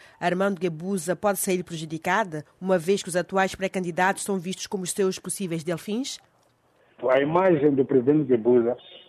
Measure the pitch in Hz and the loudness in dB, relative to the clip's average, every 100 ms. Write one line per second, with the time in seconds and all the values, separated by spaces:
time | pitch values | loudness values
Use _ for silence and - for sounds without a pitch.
0 | - _ 175 180 196 190 180 156 180 196 | -10 _ -2 0 0 0 -4 -4 -6 -6
1 | 156 175 208 196 - 185 175 165 156 156 | -4 -2 -2 -2 0 -2 -2 -8 -8 -6
2 | - 190 208 156 - _ 185 185 160 196 | -2 0 0 -6 -12 _ 0 0 2 -2
3 | - 175 170 190 190 - 190 196 180 165 | 0 -4 -2 0 0 -2 -4 -4 -4 0
4 | 185 190 - 196 170 185 - 208 180 - | 0 0 -4 -4 -4 -8 -8 -6 -6 -2
5 | 190 185 185 - 190 165 156 165 - 214 | -2 -2 -8 -8 -6 -6 -4 -6 -4 -6
6 | 277 - _ _ _ _ _ _ _ _ | -6 -10 _ _ _ _ _ _ _ _
7 | 131 131 143 165 190 160 147 135 131 135 | 2 2 4 2 4 4 4 4 4 4
8 | 123 151 135 123 110 123 117 123 - - | 4 2 4 2 6 4 4 -2 -8 -20